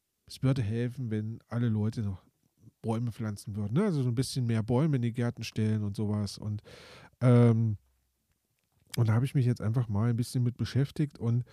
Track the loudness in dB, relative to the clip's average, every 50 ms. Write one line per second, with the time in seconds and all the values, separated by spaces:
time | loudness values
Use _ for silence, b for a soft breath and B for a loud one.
0 | _ _ _ _ _ -20 -8 -2 0 0 0 0 0 -2 -2 -2 -2 -4 -4 -6
1 | -6 -4 -4 -4 -4 -4 -8 -10 -10 -8 -4 -2 0 2 2 2 0 0 -2 -2
2 | -4 -4 -4 -6 _ _ _ _ _ _ _ _ -20 -20 -18 _ -6 -4 -2 -2
3 | -2 -4 -6 -6 -6 -6 -6 -8 -8 -8 -6 -6 -4 -2 0 0 0 0 0 0
4 | 0 0 0 -2 -2 -4 -2 -2 -2 0 0 0 0 0 2 2 2 2 0 0
5 | 0 -2 -2 -2 -4 -4 -4 -6 -10 -8 -4 -2 0 0 0 0 -2 -4 -4 -2
6 | -2 -2 -2 -2 -2 -4 -6 -8 -8 -6 -6 -8 -8 B B B B B B B
7 | B B B 0 4 6 8 8 8 8 6 4 2 0 0 -4 _ _ _ _
8 | _ _ _ _ _ _ _ _ _ _ _ _ _ _ _ _ _ _ -2 0
9 | 2 4 4 2 2 2 2 2 2 2 2 0 0 -2 0 0 0 0 0 0
10 | 2 2 2 0 -2 -2 -2 0 0 0 0 -2 -4 -2 0 0 0 0 -2 -2
11 | -4 -4 -4 -4 -2 0 0 0 -2 B